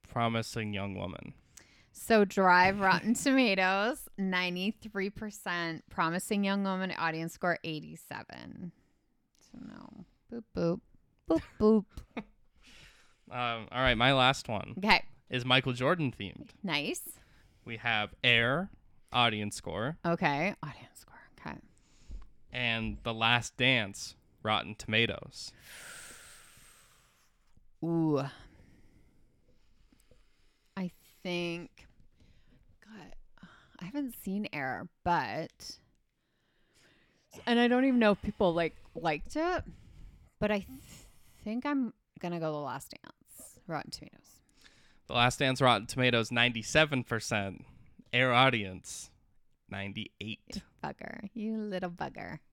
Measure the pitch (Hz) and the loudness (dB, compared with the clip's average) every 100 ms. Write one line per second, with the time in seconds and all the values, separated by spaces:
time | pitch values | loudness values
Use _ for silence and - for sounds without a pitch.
0 | - 120 117 113 110 120 107 104 101 95 | -8 -2 0 0 -4 -6 -4 -4 -4 -6
1 | 95 - - - _ - _ _ _ - | -8 -8 -14 -18 _ -20 _ _ _ -18
2 | - 226 196 202 185 180 185 196 190 180 | 2 4 6 6 8 8 8 4 2 2
3 | 214 240 277 269 220 190 185 196 214 302 | 2 0 4 4 4 4 2 2 0 -4
4 | - - 190 180 180 180 190 - 220 202 | -10 -6 -2 0 -2 -2 -4 -6 -8 -4
5 | 196 - 214 - - 175 165 160 _ - | -4 -6 -12 -10 -6 -4 -4 -6 _ -2
6 | 165 175 - 202 196 196 196 185 185 - | 0 0 -2 0 2 0 0 -2 -4 -2
7 | 165 160 165 - 180 170 165 156 151 160 | -4 -2 -6 -2 -2 -2 -4 -8 -10 -18
8 | - - - 62 60 - 175 _ _ _ | -14 -14 -14 -16 -16 -12 -14 _ _ _
9 | _ _ _ _ _ - - - - - | _ _ _ _ _ -18 -18 -18 -18 -20
10 | - _ _ 233 - - 170 175 _ - | -20 _ _ -14 -8 -2 0 0 _ -20
11 | _ _ - 320 - - 214 220 - - | _ _ 0 0 0 2 6 6 2 -16
12 | - - - _ _ _ - - - _ | -14 -14 -14 _ _ _ -20 -20 -20 _
13 | _ _ _ 123 120 117 110 123 131 113 | _ _ _ -6 -4 -4 -6 2 4 6
14 | 123 135 127 135 - 107 - 131 202 180 | 6 6 6 4 -4 -6 -6 -4 4 4
15 | - - _ 123 123 131 131 123 131 175 | 4 -14 _ -4 4 4 4 0 0 2
16 | 143 - 98 - - - 196 147 156 359 | -2 -4 -12 -12 -18 -12 -4 -4 -4 -8
17 | - - _ - _ _ 117 113 117 110 | -12 -18 _ -20 _ _ -14 -6 0 0
18 | 104 - 123 117 117 147 196 - _ - | -2 2 6 6 6 0 -4 -12 _ -20
19 | _ 123 117 107 104 - - 85 120 165 | _ 2 2 2 -4 -6 -8 -4 -6 -4
20 | 175 170 170 143 185 - 147 - - - | -4 0 0 0 -4 -6 -12 -12 -20 -20
21 | - - - - - - - _ _ _ | -20 -20 -20 -16 -14 -14 -18 _ _ _
22 | - - - - - 127 120 113 110 101 | -16 -16 -16 -20 -14 -4 -2 -2 -4 -4
23 | 120 113 113 120 113 - 123 127 98 - | -6 0 4 4 2 2 4 4 0 -8
24 | - - _ _ 110 107 60 104 - 110 | -14 -16 _ _ 0 0 -2 -10 0 2
25 | 117 - - - - - - - - - | 2 -2 -12 -16 -16 -18 -20 -18 -18 -18
26 | - - - - - - - - _ _ | -18 -20 -20 -20 -20 -20 -20 -20 _ _
27 | _ _ _ _ _ - _ _ 165 170 | _ _ _ _ _ -20 _ _ -2 2
28 | 160 143 139 - - - - - - _ | 4 2 0 -10 -20 -20 -20 -20 -20 _
29 | _ _ _ _ _ _ _ _ _ _ | _ _ _ _ _ _ _ _ _ _
30 | _ - _ _ _ _ _ - 180 _ | _ -20 _ _ _ _ _ -6 -6 _
31 | _ _ 185 175 170 170 170 - - _ | _ _ -6 -4 -2 -6 -10 -20 -20 _
32 | - _ - - _ _ _ _ 214 214 | -20 _ -20 -20 _ _ _ _ -20 -20
33 | 185 - - - 180 - _ - 175 285 | -16 -18 -18 -20 -20 -20 _ -14 -8 -6
34 | 269 - - 196 214 151 135 101 180 _ | -6 -8 -6 -4 -4 -6 -4 -6 -8 _
35 | 175 170 120 117 160 _ - - _ _ | 0 0 0 -6 -8 _ -18 -18 _ _
36 | _ _ _ _ _ _ _ _ _ _ | _ _ _ _ _ _ _ _ _ _
37 | _ _ _ - - 233 240 247 269 247 | _ _ _ -10 2 4 4 4 4 6
38 | 214 196 - - 190 165 165 - - - | 4 4 -2 2 2 2 -2 -4 -16 -4
39 | 165 156 - 302 339 349 - - - - | -2 -2 -4 -2 -2 -2 -6 -16 -20 -20
40 | - - - _ 208 208 - - - - | -20 -20 -20 _ -2 -2 -4 -18 -20 -20
41 | - - - - 214 233 285 285 233 - | -20 -20 -20 -14 -8 -6 -2 -2 -2 -6
42 | _ - 180 170 160 151 139 135 - - | _ -12 -8 -4 -4 -4 -6 -10 -12 -20
43 | - _ _ - - - - 160 - - | -20 _ _ -20 -20 -20 -8 -8 -8 -14
44 | - - _ - _ _ - _ _ _ | -16 -20 _ -20 _ _ -20 _ _ _
45 | - 120 123 - 139 131 131 110 110 131 | -4 2 2 4 0 4 4 4 0 0
46 | 127 117 107 120 123 113 107 156 156 135 | 4 4 2 2 2 0 0 2 4 0
47 | - 113 - 110 98 90 - - - - | -2 -6 -2 -2 -2 -8 -18 -20 -20 -20
48 | - 123 127 120 131 120 98 95 - - | -2 2 4 6 6 4 -4 -10 -12 -14
49 | - _ _ _ _ _ _ 98 98 107 | -16 _ _ _ _ _ _ -10 -8 -8
50 | - _ 107 - _ - - _ - - | -12 _ -10 -10 _ -12 -12 _ -10 -10
51 | - - 196 226 214 220 214 185 180 175 | -14 -12 -12 -8 -6 -4 -4 -4 -6 -6
52 | 139 104 90 147 _ | -8 -8 -12 -12 _